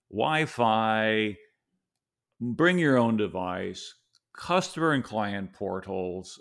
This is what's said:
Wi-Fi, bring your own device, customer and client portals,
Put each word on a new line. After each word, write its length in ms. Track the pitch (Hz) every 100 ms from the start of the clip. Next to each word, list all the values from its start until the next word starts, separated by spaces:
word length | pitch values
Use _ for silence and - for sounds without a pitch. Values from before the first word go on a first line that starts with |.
| _
Wi-Fi, 1200 | 101 139 156 151 - 113 110 110 110 110 110 107 98 _ _ _ _ _ _ _ _ _ _
bring 380 | 120 117 170 180
your 200 | 151 127
own 200 | 117 110
device, 800 | 101 90 90 92 95 92 - - _ _ _
customer 580 | - - 180 - 156 160
and 120 | 139
client 480 | - 107 101 101 95
portals, 880 | - 98 92 101 95 90 92 92 -